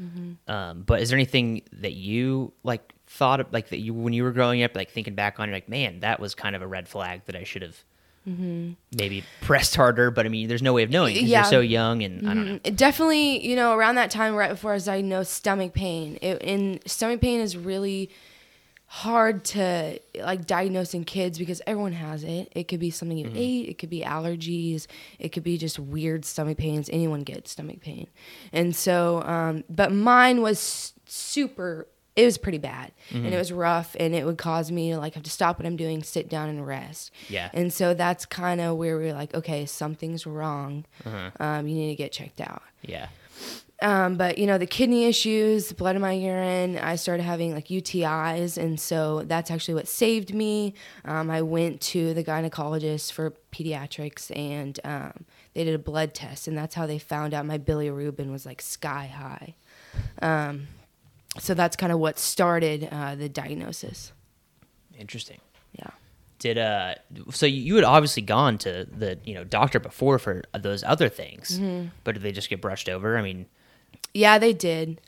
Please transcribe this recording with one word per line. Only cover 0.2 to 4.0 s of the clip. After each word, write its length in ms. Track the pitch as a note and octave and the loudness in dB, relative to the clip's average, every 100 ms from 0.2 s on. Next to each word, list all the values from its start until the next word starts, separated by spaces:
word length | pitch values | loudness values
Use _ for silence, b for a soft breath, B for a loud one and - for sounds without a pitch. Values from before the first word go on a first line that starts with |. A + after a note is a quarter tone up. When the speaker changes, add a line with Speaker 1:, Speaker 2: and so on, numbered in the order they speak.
| F3 F3 - | -12 -12 -6
Speaker 2:
Um, 320 | G#2 F2+ E2+ F#2+ | -6 -6 -2 2
but 160 | A#2 | 2
is 80 | A#2 | 4
there 80 | C3 | 2
anything 420 | C3 C3+ A#2 A2+ - | 4 2 0 -2 -8
that 180 | - G2 | -10 -8
you, 600 | F#2 F#2+ A2 B2+ C3+ C3 - | -8 -4 -2 0 0 -4 -6
like, 320 | A#2 A2+ - _ _ | -6 -6 -8 _ _
thought 340 | - C3+ C3+ | 0 4 4
of, 120 | C3 | 0
like, 160 | A#2 G#2+ | -4 -4
that 80 | - | -6
you, 120 | A2 | -4
when 220 | A2+ | -2